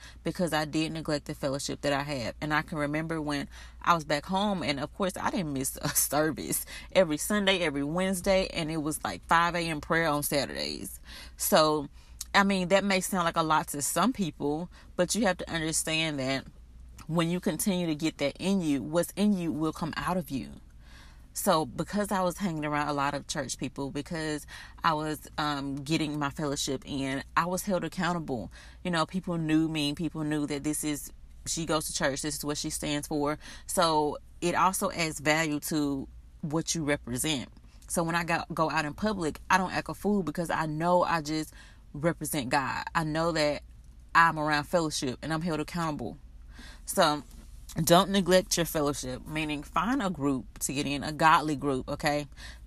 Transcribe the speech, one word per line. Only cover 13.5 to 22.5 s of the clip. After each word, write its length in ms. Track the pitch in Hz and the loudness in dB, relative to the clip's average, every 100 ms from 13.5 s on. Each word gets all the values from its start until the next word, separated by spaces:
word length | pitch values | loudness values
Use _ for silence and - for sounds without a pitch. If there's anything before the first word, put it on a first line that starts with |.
| 156 - | 2 0
to 140 | 143 | -4
some 300 | 131 170 208 | -2 2 2
people, 580 | - 165 - 143 151 175 - - | 0 -4 -2 -2 -2 -6 -12 -6
but 220 | - 175 202 | 0 0 2
you 100 | 208 | 2
have 120 | 180 | 0
to 120 | - | -4
understand 680 | 165 160 156 - 160 160 143 | -2 -2 -2 0 0 0 -2
that 240 | 131 135 - - - - - - - | -2 -2 -4 -16 -20 -20 -18 -14 -2
when 220 | 170 165 | 0 2
you 80 | 180 | 0
continue 480 | 202 202 214 180 170 | 0 0 0 0 0
to 80 | |
get 240 | 151 160 - | 0 -2 0
that 180 | 143 - | -2 0
in 220 | 180 196 | 0 2
you, 220 | 160 139 | 2 0
what's 300 | 151 170 170 | 2 0 0
in 220 | - 208 190 | 2 2 2
you 160 | 170 | 0
will 200 | 143 160 | 0 -2
come 220 | - 160 - | -2 -4 -4
out 200 | - 185 | -2 -2
of 120 | 139 | -2
you. 200 | 131 71 69 - - - - - - - | -6 -6 -12 -18 -20 -20 -20 -20 -20 -12
So 300 | - 208 160 | -2 4 4
because 460 | 151 170 165 208 202 | 2 -4 -2 -2 0
I 120 | 196 | 0
was 160 | 180 170 | 0 0
hanging 260 | 196 | -2